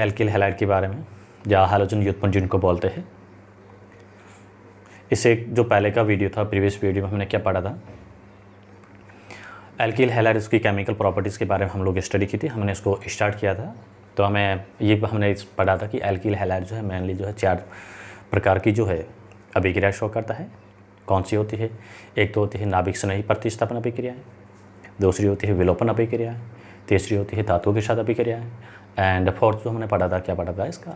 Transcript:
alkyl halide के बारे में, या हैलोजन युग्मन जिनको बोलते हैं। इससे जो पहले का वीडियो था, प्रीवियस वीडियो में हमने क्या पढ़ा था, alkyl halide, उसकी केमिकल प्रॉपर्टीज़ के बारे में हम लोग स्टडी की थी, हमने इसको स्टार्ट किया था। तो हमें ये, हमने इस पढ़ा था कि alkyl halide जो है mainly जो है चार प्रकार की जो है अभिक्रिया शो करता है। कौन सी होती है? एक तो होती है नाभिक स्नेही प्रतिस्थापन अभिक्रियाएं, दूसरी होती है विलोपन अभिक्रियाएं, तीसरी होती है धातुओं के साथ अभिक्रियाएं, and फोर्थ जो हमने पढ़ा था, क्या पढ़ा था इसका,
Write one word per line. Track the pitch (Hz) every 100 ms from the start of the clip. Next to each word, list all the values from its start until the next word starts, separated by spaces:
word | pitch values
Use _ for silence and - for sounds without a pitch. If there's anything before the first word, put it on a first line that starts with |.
| 107
alkyl | 101 107 101
halide | 98 95
के | 101
बारे | 95 95
में, | 117 160 - - - 104
या | 98 92
हैलोजन | 101 98 104
युग्मन | 98 95 101
जिनको | 98 95 95
बोलते | 92 87 -
हैं। | - - - - - - - - - - - - - - - - - - - - - -
इससे | 117 123 117 -
जो | 117
पहले | 117 104 104
का | 113
वीडियो | 107 101 98 107
था, |
प्रीवियस | 107 98 98 101
वीडियो | 98 95 98
में |
हमने | 101 98
क्या | 107
पढ़ा | 101 92
था, | 92 175 - - - - - - - - - - - - - - - - - - - -
alkyl | 113 113 127 117
halide, | 113 110
उसकी | 107 110
केमिकल | 110 98 98
प्रॉपर्टीज़ | 104 101 92 101 -
के | 101
बारे | 95 95
में |
हम | 98
लोग | 95 92
स्टडी | - - 101
की | 107
थी, | 156
हमने | 117 101
इसको | 95 101 98 -
स्टार्ट | - 104 104
किया | 101 95
था। | 147 - - - - -
तो |
हमें | 101 101 101 95 98 -
ये, | 107 107 104
हमने | 107 101
इस | 98 - -
पढ़ा | 95 95
था | 104
कि | 127
alkyl | 101 95 104 101
halide | 95 92 90
जो | 113
है | 104
mainly | 92 90 92
जो | 98
है |
चार | 104 98 87 - - - - - - -
प्रकार | 104 101 95
की | 110
जो | 104 98
है | 85 80 - - - - 95
अभिक्रिया | 92 92 98
शो | - 107
करता | 110 -
है। | 104 190 - - - - - -
कौन | 95
सी | 92 107
होती | 107 107
है? | 113 - - - - -
एक | 104
तो | 107
होती | 101 101
है | 104
नाभिक | 92 92 95
स्नेही | 101 98
प्रतिस्थापन | 107 107 113 - 117 120
अभिक्रियाएं, | 120 120 123 123 - - - - - - - -
दूसरी | 98 - 104
होती | 98 101
है |
विलोपन | 92 90 87 117
अभिक्रियाएं, | 110 117 117 113 117 - - - - -
तीसरी | 98 - 101
होती | 98 104
है |
धातुओं | 98 87 104
के | 107
साथ | 107 113
अभिक्रियाएं, | 110 117 117 113 117 - - - - - 95 92
and | 92
फोर्थ | - 113 107
जो | 120
हमने | 113 110
पढ़ा | 104 90
था, | 90
क्या | 90 90
पढ़ा | 92
था | 90 120
इसका, | 170 -